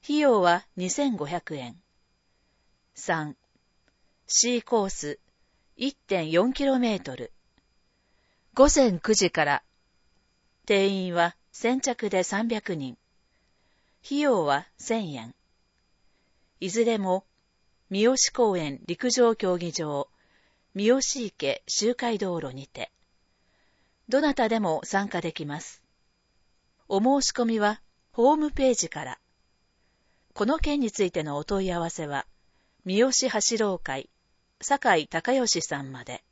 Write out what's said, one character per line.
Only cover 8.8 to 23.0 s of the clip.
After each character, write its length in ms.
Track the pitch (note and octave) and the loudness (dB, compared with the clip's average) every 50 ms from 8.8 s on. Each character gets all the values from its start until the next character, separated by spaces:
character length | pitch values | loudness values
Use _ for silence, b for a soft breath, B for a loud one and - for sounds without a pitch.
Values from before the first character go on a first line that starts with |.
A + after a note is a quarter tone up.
| C4 A#3 F3+ E3 | 4 4 2 0
九 140 | - - G#3+ | 0 0 2
時 180 | - G3 E3 | 2 2 0
か 140 | - E3 D3+ | 2 0 0
ら。 180 | C#3+ C#3+ - _ _ _ _ _ _ _ _ _ _ _ _ _ _ _ _ _ _ _ _ _ | 2 0 -2 _ _ _ _ _ _ _ _ _ _ _ _ _ _ _ _ _ _ _ _ _
定 240 | - G#3 G3 G3 G3 | 0 2 4 4 2
員 240 | G3 F#3+ F#3 F3+ E3+ | 0 -2 -4 -2 0
は 240 | F3 E3+ F3 - _ _ _ - | 2 0 0 0 _ _ _ -14
先 260 | - - A#3 B3+ C4+ | -4 -2 0 0 0
着 300 | - C4 A#3+ - - G#3 | 0 -2 -4 -4 -4 -2
で 140 | G3 F#3 F3+ | 0 0 0
三 260 | - G3 G3 A#3 A#3 | 0 -2 -2 -2 -2
百 260 | A#3 G#3+ _ - F3+ | -4 -4 _ -6 -6
人。 220 | D#3 C3+ B2+ A#2+ _ _ _ _ _ _ _ _ _ _ _ _ _ _ _ _ _ _ _ _ _ _ | -6 -6 -10 -12 _ _ _ _ _ _ _ _ _ _ _ _ _ _ _ _ _ _ _ _ _ _
費 160 | - C#4 C#4+ | -4 -2 0
用 240 | D4+ C#4+ A#3+ F#3+ D#3 | 2 2 2 2 4
は 240 | C#3+ C#3 C#3+ - _ _ | 2 2 0 0 _ _
千 360 | _ - - A3+ A3+ G#3 E3 C#3+ | _ -6 -4 -4 -4 -4 -6 -8
円。 200 | A#2+ A2 A#2 - _ _ _ _ _ _ _ _ _ _ _ _ _ _ _ _ _ _ _ _ _ _ _ _ _ | -10 -12 -14 -18 _ _ _ _ _ _ _ _ _ _ _ _ _ _ _ _ _ _ _ _ _ _ _ _ _
い 100 | F3+ F#3 | -8 -4
ず 140 | F#3 A3+ A#3 | 0 2 2
れ 140 | A#3 A3+ | 2 2
も、 280 | G#3+ G3 F#3 F3+ F#3+ _ _ _ _ _ _ _ _ _ _ _ _ _ _ | 0 0 0 0 -2 _ _ _ _ _ _ _ _ _ _ _ _ _ _
三 140 | F#3+ G3 G#3+ | 0 2 4
好 120 | A#3+ C4 C4 - - - | 4 4 4 0 0 2
公 240 | - A#3+ G#3+ F#3+ | 2 2 2 2
園 240 | F3 D#3 D3 C#3 - - | 0 -2 -4 -8 -10 -8
陸 220 | - E3+ - - B3 | -8 -6 -2 -2 0
上 260 | - B3+ A#3+ A#3 A3 | 2 4 4 4 4
競 220 | - - F#3 F3+ | 2 0 -2 0
技 140 | F3 F3 E3+ | -2 -4 -6
場、 380 | - - D#3+ D3+ D3 C#3 C#3 _ _ _ _ _ _ _ _ _ _ _ _ _ _ | -6 -6 -6 -4 -4 -4 -6 _ _ _ _ _ _ _ _ _ _ _ _ _ _
三 120 | F#3+ G#3 | 0 4
好 120 | A3 B3+ C4+ | 4 4 4
池 640 | C4 - - C#4 A#3 F#3+ _ _ - C#3 C3 - _ | 2 -4 -4 -6 -6 -8 _ _ -4 -2 -2 -4 _
周 280 | - - - G#3 A3+ B3 | -6 -4 -2 0 0 -2
回 220 | - B3+ A#3+ A3+ | -2 -2 -4 -2
道 200 | F#3+ G3+ F#3 F3 E3 | -2 -2 -4 -4 -4
路 140 | D#3 C3 B2+ | -6 -8 -12
に 140 | C3+ C#3 | -12 -16
て。 240 | _ _ C3+ G#2+ - _ _ | _ _ -14 -14 -14 _ _